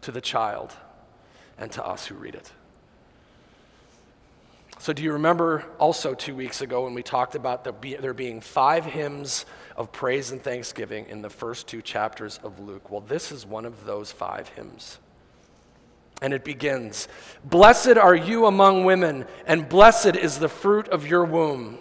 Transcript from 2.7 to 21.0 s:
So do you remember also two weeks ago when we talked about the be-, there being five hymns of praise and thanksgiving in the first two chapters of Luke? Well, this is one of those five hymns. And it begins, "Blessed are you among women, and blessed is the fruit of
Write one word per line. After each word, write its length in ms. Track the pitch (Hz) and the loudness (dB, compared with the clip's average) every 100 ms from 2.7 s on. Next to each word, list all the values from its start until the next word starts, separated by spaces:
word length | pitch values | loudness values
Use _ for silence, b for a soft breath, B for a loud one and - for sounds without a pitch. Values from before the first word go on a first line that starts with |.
| _ _ _ _ b b b b b b b b b b _ _ _ _ _ _ - | _ _ _ _ b b b b b b b b b b _ _ _ _ _ _ -16
So 140 | - | -8
do 80 | 143 | -6
you 120 | 156 | -4
remember 520 | 147 156 170 165 156 - - | -2 2 2 0 -2 -8 0
also 340 | 151 - 151 | 0 0 -4
two 220 | 131 - 131 | -8 -10 -10
weeks 260 | 127 - | -10 -8
ago 220 | 127 123 | -6 -4
when 100 | 127 | -4
we 80 | 123 | -8
talked 320 | 143 127 127 | -4 -2 -2
about 300 | 151 127 123 | -4 -6 -6
the 80 | 131 | -8
be-, 240 | 110 135 139 | -12 -12 -10
there 180 | 131 | -8
being 280 | 123 127 113 | -8 -10 -10
five 440 | - - 135 165 160 | -6 0 2 2 -2
hymns 600 | - 147 143 139 - - B B B | -8 -8 -8 -8 -8 -8 B B B
of 160 | 117 | -12
praise 400 | - 131 131 135 | -6 -4 -4 -6
and 80 | 131 | -10
thanksgiving 680 | 135 123 117 - 98 110 110 | -10 -10 -10 -12 -10 -10 -12
in 140 | 107 | -16
the 80 | 104 | -16
first 360 | - 117 120 - | -12 -12 -10 -14
two 140 | 117 | -16
chapters 580 | - - 107 - 110 - | -10 -6 -6 -6 -16 -14
of 160 | 107 98 | -16 -16
Luke? 320 | 101 98 - | -18 -18 -12
Well, 100 | 101 | -14
this 300 | 104 147 - | -6 -8 -8
is 120 | 143 | -14
one 220 | 104 110 117 | -14 -14 -14
of 200 | 107 104 | -16 -12
those 260 | 104 104 | -12 -12
five 380 | - - 101 - | -12 -10 -10 -14
hymns. 500 | - - - - - _ _ _ _ _ _ _ _ _ _ _ - | -18 -20 -20 -20 -20 _ _ _ _ _ _ _ _ _ _ _ -10
And 100 | 135 | -6
it 120 | 135 | -6
begins, 640 | 143 139 143 135 117 101 - B B B | -8 -6 -4 -4 -6 -10 -12 B B B
"Blessed 540 | 143 170 208 240 254 226 | 0 8 10 10 6 8
are 180 | 190 175 | 8 6
you 300 | 160 226 220 | 4 2 2
among 400 | 196 196 190 185 | 6 6 6 4
women, 400 | 185 175 139 123 B B | 4 2 -2 -10 B B
and 200 | 160 147 | -2 2
blessed 480 | 175 214 220 208 170 | 10 10 10 2 2
is 220 | 156 139 | -2 -2
the 120 | 156 | -4
fruit 380 | - 196 208 214 | -2 0 0 0
of 180 | 185 | -4